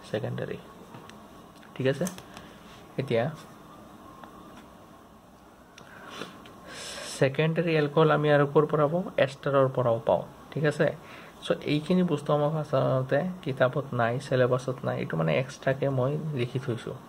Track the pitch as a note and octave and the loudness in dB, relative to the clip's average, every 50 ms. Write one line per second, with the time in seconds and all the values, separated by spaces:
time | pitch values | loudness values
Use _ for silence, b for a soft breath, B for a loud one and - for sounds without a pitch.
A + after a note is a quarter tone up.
0 | - - - A2 A#2 A#2 A#2+ B2 - - - - - - - - - - - - | -8 -6 -6 -4 -4 -4 -6 -6 -6 -8 -8 -12 -12 -20 -20 -20 -20 -20 -20 -18
1 | - - - - - - - - - - - - - - - - B2 C3 C#3+ - | -18 -20 -20 -20 -20 -20 -20 -20 -20 -20 -20 -20 -20 -18 -8 -2 -2 -2 0 0
2 | F3 F#3 - B B B B B B B B B B B B B B - - - | -4 -6 -6 B B B B B B B B B B B B B B -10 -8 -8
3 | C3 - A#2+ A2+ A#2+ D#3 - - - - - - - - - - - - - - | -4 0 0 0 0 0 -4 -10 -16 -20 -20 -20 -20 -20 -20 -20 -20 -20 -20 -20
4 | - - - - - - - - - - - - - - - - - - - - | -20 -20 -20 -20 -20 -20 -20 -20 -20 -20 -20 -20 -20 -20 -20 -20 -20 -20 -20 -20
5 | - - - - - - - - - - - - - - - - B B B B | -20 -20 -20 -20 -20 -20 -20 -20 -20 -20 -20 -20 -20 -20 -20 -20 B B B B
6 | B B B B B B B B B - - - - B B B B B B B | B B B B B B B B B -20 -20 -20 -18 B B B B B B B
7 | B - - - C#3+ C3 C3+ - D#3 D#3+ E3 F3 E3+ E3+ D#3+ D#3 D3 C#3+ D3 D#3+ | B -12 0 2 2 2 2 2 0 0 0 0 0 2 2 2 2 2 4 4
8 | D#3+ D#3 D3 D3+ D3+ D3 D3 C#3+ C#3+ C#3+ C#3+ D#3 D3 D3 - D3+ D3+ D3 E3 F3 | 6 6 6 4 4 6 6 6 4 6 4 4 4 4 2 2 2 2 2 -2
9 | G3 - - - C3+ C3+ - - - C#3+ C#3 C#3 C3+ C3 C3 C3 B2 A#2+ A2+ A#2 | -4 -2 2 2 2 2 0 -6 -4 2 4 4 4 4 2 2 2 2 2 2
10 | - - F#2 - - - - - - - - C#3 D#3 D3+ C#3+ D#3 E3 - - - | 4 2 2 2 2 -6 -14 -20 -20 -10 -6 0 0 0 2 2 0 0 0 -4
11 | B B B B B B B B - - - - - - D3 D3+ D3+ - F#3 F3+ | B B B B B B B B -4 -2 -2 -2 0 0 0 0 2 2 2 4
12 | F3+ E3+ D3+ C#3+ - - D3+ D3 D3 D3 D#3 D#3 D3 - - C3+ C3+ C3+ C3 C3 | 4 2 0 -2 0 0 2 2 2 2 0 -2 -2 0 0 2 2 2 2 0
13 | C3 C3 C#3 C#3+ F3+ F#3 F3+ - - C#3+ C3 - C3 B2+ C3 D3+ C3+ - B2 B2 | 0 2 0 0 0 -2 -6 -6 -6 -6 0 2 2 2 2 -2 -4 -2 0 0
14 | A#2 A2+ A#2+ B2+ - - C#3 B2+ B2 B2 B2+ B2+ - - B2+ - - B2 B2 B2 | 2 2 0 -2 -2 0 2 4 4 4 2 0 0 -4 -6 -4 -4 -4 -4 -4
15 | B2 C3 D#3+ D#3+ D#3+ D#3+ D3+ B2+ C3+ C3+ - - - C#3 C3 C3+ C#3 C#3 C#3 B2+ | -4 -4 -2 0 0 2 2 0 0 -2 -8 -4 -2 -2 0 0 0 0 0 0
16 | B2 C3+ D3 D#3 D3+ D#3 D3 B2+ A#2+ B2 - B2+ - B2+ A2+ A2 - G#2 G2+ - | 0 0 0 -2 -4 -4 -2 -4 -4 -2 -4 -6 -4 -4 -6 -6 -6 -10 -12 -12
17 | - | -14